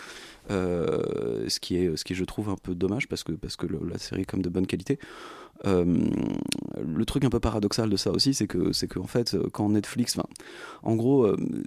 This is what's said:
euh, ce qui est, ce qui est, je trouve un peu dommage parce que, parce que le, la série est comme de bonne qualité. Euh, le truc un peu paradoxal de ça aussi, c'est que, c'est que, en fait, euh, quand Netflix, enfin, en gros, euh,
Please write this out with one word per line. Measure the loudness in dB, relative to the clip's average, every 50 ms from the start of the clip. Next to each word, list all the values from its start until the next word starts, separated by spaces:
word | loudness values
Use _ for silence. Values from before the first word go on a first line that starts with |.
| -16 -16 -16 -16 -18 -18 -20 -18 -6 -2
euh, | -2 0 0 2 0 2 2 0 0 0 0 -2 -2 -2 -2 -2 -2 -2 -2 -2
ce | -4 -4
qui | -2 -2 0
est, | 2 2 2 0
ce | -2 -4
qui | -6 -4
est, |
je | -4 -4
trouve | -4 -4 -6 -4 -4
un | -4
peu | -4 -4 -6 -2
dommage | 0 0 0 0 0 -2
parce | -2 -4 -6
que, | -4 -6
parce | -6 -6 -6 -10 -6
que | -6 -4
le, | -4 -2 -4 -4 -4
la | -6 -6
série | -8 -6 -4 -4
est | -4
comme | -2 -2 -2
de | -2 0
bonne | 2 0 0
qualité. | 0 0 -4 0 -2 -2 -2 -2 -14 -16 -16 -16 -16 -16 -18 -18 -20 _ -4 2
Euh, | 4 4 6 6 6 6 4 4 2 2 2 0 0 -2 -2 -2 -2 -2 -4 -4 -6 -6 -6 -4
le | -2 0 0 0
truc | 0 0 2 2
un | 2
peu | 2 2
paradoxal | 0 0 0 2 0 2 2 2 2 2
de | 2
ça | 2 2 0
aussi, | 2 2 2 2 2
c'est | 2 0
que, | 0 0 0 2 2
c'est | 2 0 -2 -2
que, | -4 -6
en | -6
fait, | 0 0 0 0 2 0
euh, | 0 0 0
quand | 0 0 2 4
Netflix, | 4 2 2 0 -2 -2 0 0 0
enfin, | -2 -4 -4 -8 -16 -18 -18 -16 -16 -16 -16 -16 -6
en | 0 2 2
gros, | 4 4 6 6 8 6
euh, | 6 4 2 0 -2 -2 -4 -4